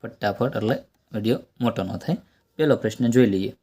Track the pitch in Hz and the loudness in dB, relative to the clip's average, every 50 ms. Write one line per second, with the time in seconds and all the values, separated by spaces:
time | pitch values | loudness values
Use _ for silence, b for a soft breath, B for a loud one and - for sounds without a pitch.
0 | - 113 - _ - 104 98 - - - - 110 104 110 135 - - _ _ _ | -14 -16 -14 _ -6 -6 -2 -2 -4 -2 -2 -2 -2 -2 -2 -2 -4 _ _ _
1 | _ _ - 110 104 110 123 - - _ _ _ 123 117 113 - 95 95 - 90 | _ _ -10 -6 -2 -2 -2 -2 -4 _ _ _ -4 -2 -2 -2 -6 -6 -6 -8
2 | - - 170 - b b b b b _ _ - 156 147 131 - - 110 107 - | -4 -4 -4 -4 b b b b b _ _ -2 2 2 2 2 2 -4 -2 0
3 | 120 117 117 123 127 110 98 95 95 95 - _ | 0 2 6 6 6 6 4 0 -2 -4 -8 _